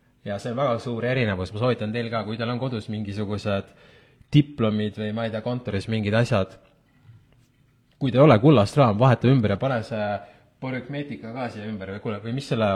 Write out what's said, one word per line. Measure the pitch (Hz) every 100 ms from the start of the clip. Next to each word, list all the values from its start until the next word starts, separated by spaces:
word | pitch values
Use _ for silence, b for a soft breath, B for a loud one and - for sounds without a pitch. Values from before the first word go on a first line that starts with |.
| b _ 101
Ja | 101
see | 127
on | 120
väga | 139 117
suur | 127 117 120
erinevus. | 131 110 92 92
Ma | 104
soovitan | 127 113 107 117
teil | 117
ka, | 113
kui | 104 113
teil | 117
on | 123
kodus | 131 117 104
mingisugused | 107 101 101 101 104 104 98 - _ b b b b _
diplomid | 147 147 - 110 107 107 104
või | 107 107
ma | 113
ei |
tea, | 110
kontoris | 120 123 - 98 95
mingid | 110 101
asjad, | 107 120 110 92 - _ _ _ _ - - _ _ _ _ _ _ _ _
kui | 139
teil | 117
ei | 151
ole | 110
kullast | 135 143 - 151
raam, | 127 104
vaheta | 131 117 117
ümber | 135 104 98
ja |
pane | 131 120 104
see | 110 104 101 B B _ _
porükmeetika | 131 127 117 143 143 117 113
ka | 123 120
siia | 104 107
ümber. | 104 95 98
Või | 120
kuule, | 104
või | 113 131
mis | 139
selle | 123 107